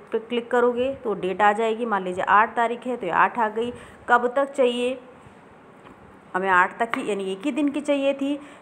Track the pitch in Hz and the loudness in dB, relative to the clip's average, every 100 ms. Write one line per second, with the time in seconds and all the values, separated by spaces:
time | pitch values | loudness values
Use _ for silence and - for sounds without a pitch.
0 | - 226 220 240 233 247 240 240 254 269 | -6 -6 -4 -6 0 2 2 0 -4 -4
1 | 226 190 180 185 208 208 226 220 240 196 | -6 -4 -4 2 2 4 -2 -2 -2 -2
2 | 185 180 - 202 226 233 226 233 254 240 | -2 -4 4 4 4 0 -2 -2 -6 -6
3 | 180 165 190 240 214 208 240 247 - - | -2 2 2 2 -2 -2 -6 -8 -18 -16
4 | - 240 240 254 269 277 247 240 247 262 | 2 2 2 0 -2 2 2 2 -2 -4
5 | - - - - - - - - - - | -12 -20 -20 -20 -20 -20 -20 -20 -20 -20
6 | - - - 185 190 180 190 - 226 269 | -20 -20 -8 -4 4 4 4 0 -4 -2
7 | 220 202 190 190 285 247 285 294 294 285 | -4 -4 -4 -4 -4 0 -2 -2 -2 0
8 | 269 277 277 285 - - | 0 0 -4 -4 -8 -20